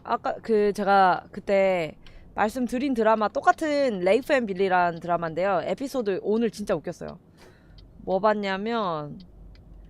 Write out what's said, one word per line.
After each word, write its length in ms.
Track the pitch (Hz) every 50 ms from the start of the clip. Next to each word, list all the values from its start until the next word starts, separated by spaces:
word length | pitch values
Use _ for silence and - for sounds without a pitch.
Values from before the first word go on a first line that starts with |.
| -
아까 320 | - 233 240 - 269 - -
그 300 | - - 226 208 208 208 196
제가 520 | 208 208 185 196 196 190 185 170 147 - -
그때 640 | - 208 - - 202 196 190 190 185 180 165 151 - - - - - - - - -
말씀드린 580 | - 202 220 - 262 247 226 247 254 254 285 262
드라마 340 | 226 220 220 226 220 214 202
똑같은 720 | - 277 - - 349 - 320 311 294 285 277 262 214 185
레이프 320 | 175 185 196 247 269 - 311
앤 120 | 262 240
빌리란 540 | 196 190 180 196 190 180 180 175 175 170 170
드라마인데요. 640 | 165 170 175 170 170 165 160 160 180 202 196 170 143
에피소드 540 | 151 185 - 277 269 - 262 233 202 190 170 -
오늘 280 | - 208 226 233 220
진짜 240 | - - 208 202 196
웃겼어요. 440 | 160 - 175 165 - - - 76 - - - _ - - - - - - - - - - - - - -
뭐 160 | - 180 190
봤냐면 1000 | 190 214 214 214 202 196 190 190 202 220 233 233 214 180 165 151 147 147 156 190 180 - - - - - - - - - - - - -